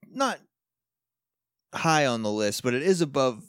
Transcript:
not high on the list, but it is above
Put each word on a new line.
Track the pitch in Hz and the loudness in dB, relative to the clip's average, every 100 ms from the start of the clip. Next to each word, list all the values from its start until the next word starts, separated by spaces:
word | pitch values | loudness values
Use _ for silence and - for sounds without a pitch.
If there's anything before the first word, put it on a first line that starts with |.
| - | -10
not | 262 262 170 _ _ _ _ _ _ _ _ _ _ _ _ _ | -2 -2 -2 _ _ _ _ _ _ _ _ _ _ _ _ _
high | - 165 156 135 | -2 2 2 2
on | 117 | 0
the | 107 | -2
list, | 107 104 - | 0 -2 -2
but | 123 | -2
it | 123 | 0
is | 175 180 | 2 2
above | 156 139 131 110 | 0 0 0 -2